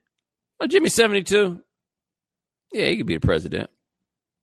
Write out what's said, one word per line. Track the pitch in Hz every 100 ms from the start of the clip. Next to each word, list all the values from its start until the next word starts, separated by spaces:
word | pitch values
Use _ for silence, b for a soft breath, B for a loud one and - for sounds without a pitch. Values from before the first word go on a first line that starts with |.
| _ _ _ _ _ -
Oh, | 311
Jimmy's | 370 311
seventy-two. | - 226 202 175 202 196 175 - _ _ _ _ _ _ _ _ _ _
Yeah, | 220 165
he | 220
could | 127
be | 80
the | -
president. | 80 87 - - _ _ _ _ _ _ _